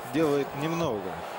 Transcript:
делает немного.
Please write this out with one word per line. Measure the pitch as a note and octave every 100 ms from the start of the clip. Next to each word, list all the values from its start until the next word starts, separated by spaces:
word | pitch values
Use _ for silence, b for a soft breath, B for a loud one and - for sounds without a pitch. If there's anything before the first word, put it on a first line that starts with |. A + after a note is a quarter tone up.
| -
делает | C3+ D#3 C#3+ C3+ C#3+
немного. | D#3 E3+ D#3+ G#2+ F#2 E2 -